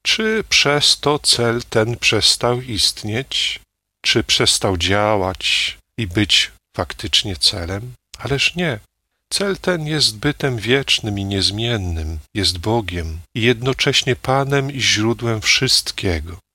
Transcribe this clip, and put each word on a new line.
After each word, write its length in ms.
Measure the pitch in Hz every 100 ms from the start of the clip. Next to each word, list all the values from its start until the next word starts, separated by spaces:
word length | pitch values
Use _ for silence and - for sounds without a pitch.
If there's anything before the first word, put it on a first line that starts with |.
Czy 420 | - - 220 220 -
przez 500 | - 143 147 - -
to 200 | 147 147
cel 420 | - - 117 117 -
ten 280 | - 113 117
przestał 640 | - 110 - - 120 120
istnieć? 960 | 127 101 - - 104 110 131 - - - _ _ _ _
Czy 220 | - 120
przestał 540 | - - 120 - 110 90
działać 1000 | 85 101 107 104 92 92 - - - - _ -
i 100 | 104
być 440 | 107 104 - - - _ -
faktycznie 580 | - - - - 107
celem? 580 | 90 - 101 85 98 123 123 _ -
Ależ 380 | 120 139 -
nie. 240 | 175 170 107 _ _ _ _ _
Cel 280 | - 202 190
ten 300 | - 175 151
jest 300 | 156 127 107
bytem 400 | 147 147 139 120
wiecznym 600 | 104 135 131 - 110 101
i 60 |
niezmiennym, 920 | 98 98 95 104 117 117 90 80 78 80 -
jest 240 | 107 90 85
Bogiem 600 | 92 117 95 87 80 82 -
i 60 | 120
jednocześnie 760 | 113 117 127 - 143 131 -
Panem 560 | 120 - 135 135 139 135
i 100 | 139
źródłem 600 | 104 104 110 113 117 110
wszystkiego. 960 | - - 131 - - - 98 82 78 90 _